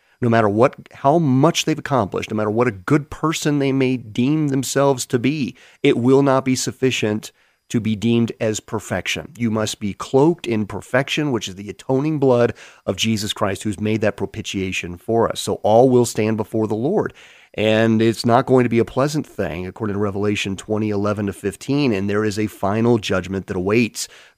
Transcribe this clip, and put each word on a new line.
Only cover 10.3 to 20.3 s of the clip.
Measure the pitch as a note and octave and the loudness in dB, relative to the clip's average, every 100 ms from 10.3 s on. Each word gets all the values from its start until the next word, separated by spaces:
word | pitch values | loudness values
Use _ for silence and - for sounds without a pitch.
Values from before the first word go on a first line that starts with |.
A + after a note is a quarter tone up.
| E3+ - | 2 -2
in | A2 G#2 | -4 -4
perfection, | G#2 - B2+ C#3+ - D3+ | -8 -4 -2 -2 -2 -2
which | A#2 G2 | -2 -4
is | F#2 | -12
the | G2+ | -14
atoning | F#2 - C3+ D3+ D#3 | -10 -2 0 0 2
blood | C3+ A#2+ A#2+ - - - - | 4 4 4 0 -14 -12 -6
of | G2 | -2
Jesus | A2+ A2 G2+ | 0 -2 -2
Christ, | - G#2 F#2+ | -4 -4 -4
who's | A2 F#2+ | -6 -4
made | G#2+ A2 | -2 0
that | G#2 - | 0 -2
propitiation | G2 - F#2 G2+ F#2+ F#2+ F2 F2 | -6 -8 -8 -6 -4 -4 -8 -10
for | - A2+ G#2 | -2 0 0
us. | - | -2
So | - F#2 | -6 -2
all | G#2 A2 C3 | 4 6 6
will | B2 A#2+ | 6 2
stand | - A2 A2 | 0 -2 -2
before | G#2 A2 G#2+ | -4 -2 -2
the | G#2+ | -2
Lord. | C3 G#3 - - - - _ - | -2 -2 -2 -6 -20 -20 _ -2
And | G#2+ A2 A2+ A2 | 2 4 4 4
it's | A2+ A2 A#2+ | 2 0 2
not | A#2+ B2+ | 2 4
going | B2+ | 4
to | A#2+ | 4
be | A#2 | 2
a | A2 | 0
pleasant | - D3 D3+ - | 0 -2 -2 -6
thing, | - F2+ D#2+ F2+ | -6 -6 -6 -10
according | - G#2+ G2+ | -8 -6 -4
to | |
Revelation | G#2 G2 G#2 | -4 -2 -2